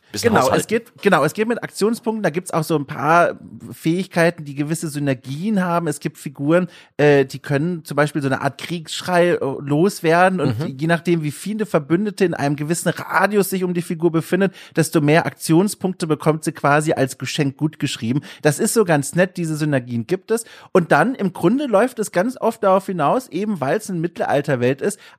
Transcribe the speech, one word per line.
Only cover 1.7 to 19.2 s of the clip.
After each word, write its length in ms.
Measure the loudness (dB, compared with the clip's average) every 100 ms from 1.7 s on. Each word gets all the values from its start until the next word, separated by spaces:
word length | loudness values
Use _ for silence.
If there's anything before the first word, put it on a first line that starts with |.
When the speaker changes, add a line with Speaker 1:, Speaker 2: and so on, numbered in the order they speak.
| -2 -2 -2 -4 -4
Speaker 2:
da 80 | -4
gibt's 220 | -4 -4
auch 120 | -4
so 120 | -2 -2
ein 100 | -4
paar 540 | -4 2 4 2 -2 -14 -18 -16
Fähigkeiten, 720 | -6 -2 -2 -2 0 0 0
die 100 | -8
gewisse 360 | -6 -4 -4 -6
Synergien 720 | -4 -2 -2 -6 -6 -2 0
haben. 240 | 0 0 -2
Es 120 | -4
gibt 180 | -8 -10
Figuren, 500 | -12 -4 2 2 0 -6 -10 2
äh, 280 | 6 6 4
die 140 | -4
können 440 | -4 -2 -2 -4 -4
zum 100 | -2
Beispiel 260 | 0 0
so 60 | -2
eine 140 | -2
Art 180 | -2 -6
Kriegsschrei, 720 | -8 -10 -8 -10 0 2 2
äh, 100 | 2
loswerden 1000 | -2 -6 -2 2 2 0 2 4 4 2
und 200 | -2 -2
Speaker 1:
Mhm. 180 | -6 -4
Speaker 2:
je 100 | -2
nachdem, 360 | 0 0 0
wie 80 | -2
viele 340 | -6 -6 -6 -2
Verbündete 600 | -2 0 0 0 0 0
in 80 |
einem 240 | 0 -2 -2
gewissen 320 | -2 -2 -2
Radius 600 | -4 -2 0 2 2 0
sich 140 | 0
um 100 | -2
die 80 | -2
Figur 300 | -4 -2 0
befindet, 420 | 0 0 0 0 -2 -6 -2
desto 260 | 0 2
mehr 240 | 4 4 2
Aktionspunkte 800 | -4 2 4 2 0 -4 -4 -4
bekommt 380 | 0 0 0
sie 80 | -4
quasi 420 | -2 2 2 2
als 240 | 0 -2 -4
Geschenk 400 | -6 -2 -2 -2
gutgeschrieben. 640 | -4 -2 -6 -4 -2 -2 -4 -2
Das 180 | 0 2
ist 140 | 2
so 120 | 2 2
ganz 300 | 2 0
nett, 220 | 0